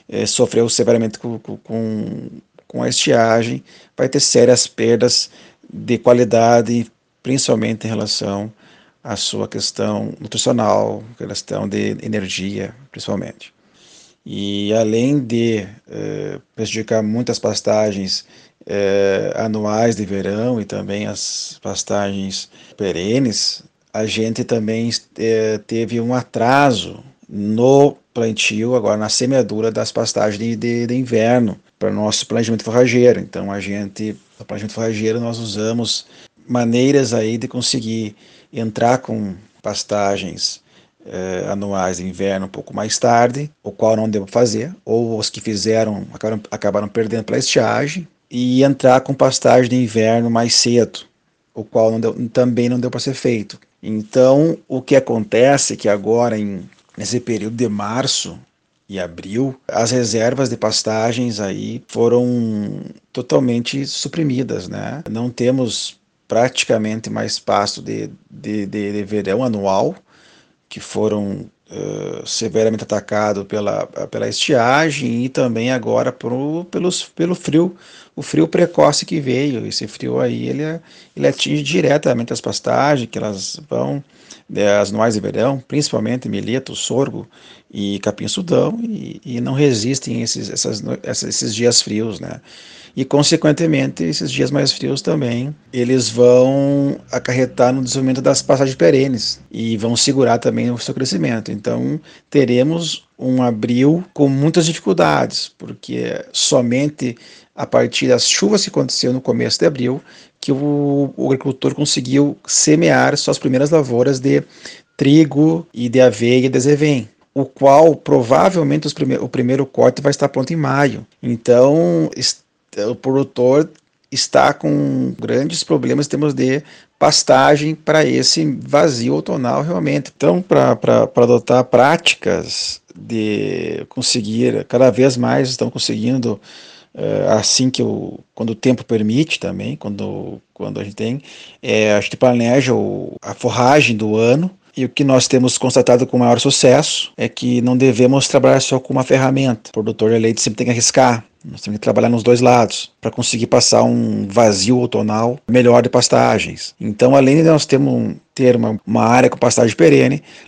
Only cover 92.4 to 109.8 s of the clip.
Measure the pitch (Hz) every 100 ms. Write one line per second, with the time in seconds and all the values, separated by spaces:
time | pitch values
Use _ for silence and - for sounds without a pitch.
92.4 | - - - - - - 131 143 147 160
93.4 | 151 147 165 143 - - 165 151 156 131
94.4 | 131 143 139 - 135 135 170 160 123 120
95.4 | 135 147 _ 127 123 131 110 113 123 127
96.4 | 127 139 139 143 139 - - 123 135 131
97.4 | 127 - 127 135 123 135 131 131 131 135
98.4 | - 135 135 127 165 135 135 117 - -
99.4 | - 113 113 110 117 117 - 131 120 113
100.4 | 127 113 120 117 - 127 131 185 143 113
101.4 | 107 104 120 117 131 151 - - _ 143
102.4 | 123 123 143 165 160 - _ - 127 127
103.4 | 123 107 117 120 143 170 185 - 139 135
104.4 | 151 175 160 160 202 175 160 147 120 -
105.4 | - - - - - 62 120 - - -
106.4 | - 139 120 123 147 147 127 113 - -
107.4 | _ - 135 123 120 - 131 120 - -
108.4 | 202 208 - 147 131 - 123 127 127 117
109.4 | 117 - 170 135